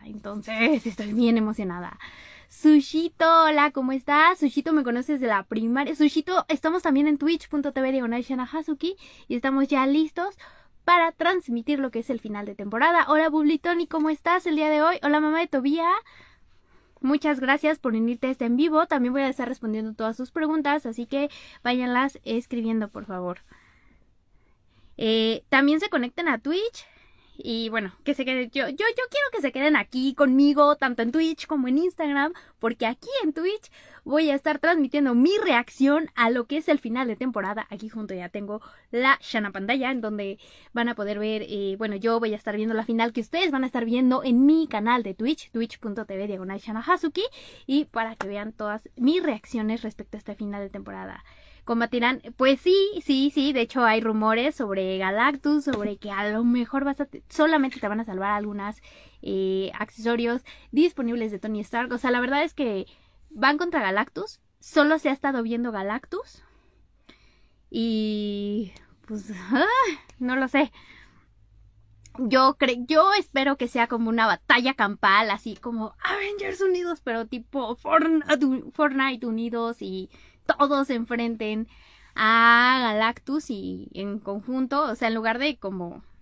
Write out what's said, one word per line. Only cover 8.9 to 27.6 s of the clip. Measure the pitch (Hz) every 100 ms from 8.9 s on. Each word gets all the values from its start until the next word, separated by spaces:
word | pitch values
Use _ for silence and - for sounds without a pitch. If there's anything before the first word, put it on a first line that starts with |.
| 392 - - -
y | 240
estamos | 269 269 277
ya | 285 269
listos | 294 311 - 381 - - - _ _ -
para | 349 330
transmitir | - 339 370 - 233 254 285
lo | 254
que | 226
es | -
el | -
final | 220 208 208
de |
temporada. | 202 202 220 320 339 -
Hola, | 302 320
Bublitoni, | 311 294 320 349 339 320
¿cómo | 320 311
estás | 302 339 359 349
el | 311
día | 302
de | 302
hoy? | 320 359
Hola, | 294 302
mamá | 302 320
de | 339
Tobía. | 277 277 330 339 415 - - - _ _ _ _ _ _ -
Muchas | 262 294 302 262
gracias | 262 294 302 302
por | 254
unirte | 220 233 240 262
a |
este | 262
en | 240 247
vivo. | 320 311 330
También | 285 247
voy | 269
a | 269
estar | 262 240
respondiendo | 269 220 220 220
todas | 220 220 226
sus | 254
preguntas, | 330 311 311 285 294 240
así | 226 240
que | 277 294 - - -
váyanlas | 240 247 247 247 277 - -
escribiendo, | 226 - 240 226 226 208
por | 208 208
favor. | 185 180 175 _ - _ _ _ _ _ _ _ _ _ _ _ _ - -
Eh, | 220 220 220 220 -
también | 269 285 311
se | 415
conecten | 302 247 - 339
a | 226
Twitch. | 277 359 453 - - _ _ _ _ -
Y | - 226